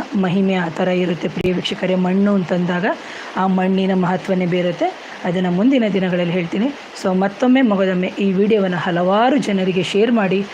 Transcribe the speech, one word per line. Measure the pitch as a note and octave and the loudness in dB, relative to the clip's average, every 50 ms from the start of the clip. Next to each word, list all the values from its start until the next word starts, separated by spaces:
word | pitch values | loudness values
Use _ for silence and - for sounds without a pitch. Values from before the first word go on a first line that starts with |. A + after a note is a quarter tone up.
| - - - G3+ | -4 -4 -2 0
ಮಹಿಮೆ | F#3+ F3+ E3 G3+ F#3+ F#3+ F#3+ | 0 2 2 2 2 2 0
ಆ | F#3 F3 E3 | 0 -2 -2
ಥರ | D3+ - F#3 F3+ | -4 -2 -2 0
ಇರುತ್ತೆ | F3+ F3+ F#3 E3+ F3 D#3 - D#3 | 0 0 0 0 -2 -4 -4 -6
ಪ್ರಿಯ | D3+ - F3 F#3 F3+ | -2 0 0 0 0
ವೀಕ್ಷಕರೇ. | F3+ - - G3 - - F3+ F#3 | 0 -2 -4 -4 -4 -2 0 0
ಮಣ್ಣು | F#3 F#3 F3+ F#3 G3 G3+ G#3 G3+ | 2 2 2 2 2 2 2 2
ಅಂತಂದಾಗ | G3 F3+ - F#3+ F3 F3+ F3 F3+ F3 F#3 B3+ D#4+ D#4 - - - - - - - - | 2 0 0 0 0 0 0 0 0 -2 -2 -2 -4 -8 -12 -14 -14 -14 -8 -4 -2
ಆ | F#3+ F#3+ | 0 2
ಮಣ್ಣಿನ | F#3 F#3 F#3 F#3+ F#3+ F#3+ F#3+ F#3+ F#3+ | 2 2 2 2 2 2 2 2 2
ಮಹತ್ವನೇ | F#3 F3+ E3+ F#3 F3+ F#3 - F#3+ F#3 F#3 | 0 0 0 0 -2 -2 -2 -2 0 0
ಬೇರುತ್ತೆ, | F3 F3 F3+ F3 F3 E3+ - D#4+ F#4 F#4+ - - - - - - | 0 0 0 0 -2 -2 -2 -2 -4 -4 -6 -14 -16 -14 -8 -6
ಅದನ್ನು | F#3+ E3+ F#3+ F#3 F3+ | -4 -2 0 0 0
ಮುಂದಿನ | F3 F3+ G#3 C4 C#4+ B3+ A3+ G#3 F#3 | 0 2 2 4 4 2 2 0 0
ದಿನಗಳಲ್ಲಿ | G3 F#3+ F#3 F3+ F3 F3 E3+ E3+ | 0 0 0 0 0 0 0 0
ಹೇಳ್ತೀನಿ. | F#3 E3+ E3+ - G3 A3 C#4+ C#4 - - - - - - | -2 -2 -2 -2 -2 -2 -2 -4 -6 -12 -16 -12 -6 -2
So | G3 F#3 F#3 | 0 0 2
ಮತ್ತೊಮ್ಮೆ | F#3+ G3+ G3+ - B3+ B3+ B3+ C4+ | 0 0 0 0 2 4 4 4
ಮಗದೊಮ್ಮೆ | C4+ A3 G3+ F#3+ G3 F#3+ F#3 F3+ F#3 F#3+ - - | 4 4 2 2 2 0 0 0 -2 -4 -2 -2
ಈ | G3+ G3 | -2 0
ವಿಡಿಯೋವನ್ನು | F#3 F#3 G#3 G#3+ A3+ G#3 G3 F3+ F3+ E3 | 2 2 2 2 2 2 2 0 -2 -2
ಹಲವಾರು | - G3 E3+ F3 F3+ F#3 G3 G#3 A#3 C4 D4+ C4+ | -2 -2 -2 0 0 2 2 4 4 4 2 2
ಜನರಿಗೆ | C4+ A3+ G3+ F#3+ F#3 F#3 F3 F#3 F3 | 0 0 0 0 0 0 0 0 -2
ಶೇರ್ | - - G3 A3 A#3 | 0 0 0 2 2
ಮಾಡಿ, | A#3+ A3+ G3+ F3+ F#3 G3 G3+ G3+ | 2 2 2 2 0 -2 -2 -4